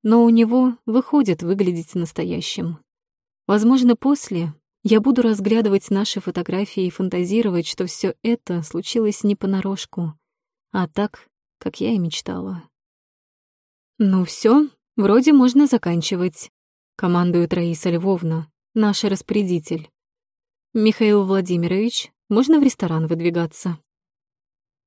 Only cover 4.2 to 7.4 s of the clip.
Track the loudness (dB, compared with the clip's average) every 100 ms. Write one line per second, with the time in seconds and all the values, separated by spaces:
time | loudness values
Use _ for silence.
4.2 | -2 -6 -6 -8 _ _ 0 2 4 2
5.2 | 2 0 0 0 2 0 0 -2 -2 -6
6.2 | -8 -6 -6 -4 -4 -4 -6 -4 -4 -4
7.2 | -2 0